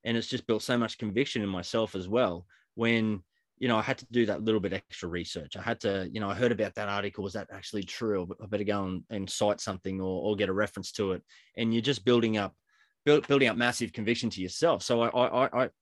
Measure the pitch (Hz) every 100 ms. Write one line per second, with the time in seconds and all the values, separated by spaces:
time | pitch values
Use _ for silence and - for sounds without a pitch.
0 | 113 117 113 123 - 110 - 123 113 -
1 | 107 98 139 123 101 92 87 117 110 95
2 | 92 113 113 87 87 _ _ - 117 117
3 | 110 104 - _ _ _ 123 110 107 131
4 | - 120 110 90 110 110 95 92 _ -
5 | 90 87 85 85 71 92 92 113 107 98
6 | 95 110 101 98 120 107 104 98 104 101
7 | 101 104 98 101 98 98 - 104 92 -
8 | 113 98 87 90 95 101 104 101 95 92
9 | - 110 95 - 104 104 - 92 98 95
10 | 95 92 104 104 98 95 104 - 90 -
11 | 98 92 _ - _ - 113 113 117 127
12 | 98 120 113 110 98 _ _ _ _ _
13 | - 147 - 139 127 110 120 120 113 -
14 | 107 117 117 98 92 - 165 120 - 117
15 | 117 - 123 123 135 123 131 _